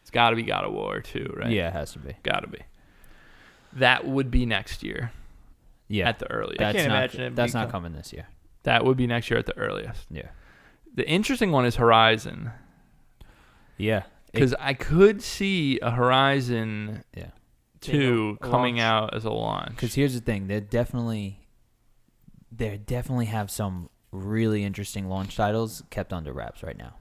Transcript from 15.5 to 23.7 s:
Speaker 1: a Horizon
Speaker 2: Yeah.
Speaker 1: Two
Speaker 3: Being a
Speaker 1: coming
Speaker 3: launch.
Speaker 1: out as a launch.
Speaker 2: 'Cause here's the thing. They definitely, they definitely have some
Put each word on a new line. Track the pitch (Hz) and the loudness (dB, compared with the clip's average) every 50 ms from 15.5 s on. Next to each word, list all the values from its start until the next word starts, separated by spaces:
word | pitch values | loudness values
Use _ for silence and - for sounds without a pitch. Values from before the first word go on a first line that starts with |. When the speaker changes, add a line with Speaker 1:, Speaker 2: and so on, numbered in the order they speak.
| 190 180 151 139 131 - | 2 2 2 2 0 2
Speaker 1:
a | - 117 | 0 0
Horizon | 117 123 120 123 127 131 135 139 139 139 127 123 120 113 110 110 107 107 104 104 107 101 - _ - | 2 2 4 6 6 6 6 6 4 2 2 0 -2 -2 -2 -2 -4 -6 -6 -8 -8 -10 -14 _ -16
Speaker 2:
Yeah. | - 85 87 - - _ _ _ _ _ _ _ _ | -14 -14 -14 -16 -20 _ _ _ _ _ _ _ _
Speaker 1:
Two | - - | -6 0
Speaker 3:
Being | 151 147 135 127 120 113 110 107 104 - | 2 4 4 4 4 2 2 -2 -4 -6
a | - 123 | -2 0
Speaker 1:
coming | 120 123 123 123 120 | 2 2 2 2 2
Speaker 3:
launch. | 117 113 | 2 2
Speaker 1:
out | 113 113 107 110 - - | 4 4 2 0 0 -4
as | 110 110 | -4 -4
a | 110 | -2
launch. | 110 110 110 110 104 90 82 - 113 | -2 -2 -2 -2 -4 -4 -6 -8 -8
Speaker 2:
'Cause | 123 127 113 - | -6 -6 -2 2
here's | 135 143 139 127 | 2 2 2 2
the | 123 | -2
thing. | 113 - 110 98 98 | -2 -2 -2 -2 -2
They | 95 101 107 | -2 -4 -4
definitely, | 101 104 - 117 120 120 - 123 117 117 113 107 101 98 95 - - _ _ _ _ _ _ _ _ _ _ _ _ _ _ _ _ - - - - _ | -4 -2 0 0 0 0 -2 -4 -4 -4 -4 -6 -6 -8 -10 -14 -20 _ _ _ _ _ _ _ _ _ _ _ _ _ _ _ _ -20 -20 -20 -20 _
they | 113 110 117 107 101 | -8 -6 -6 -6 -6
definitely | 104 107 - 127 123 123 - 131 123 117 | -8 -6 -4 -4 -4 -2 -2 -2 -2 0
have | 107 113 110 104 98 | 0 -2 -4 -4 -4
some | - - 107 98 | -4 -4 -4 -4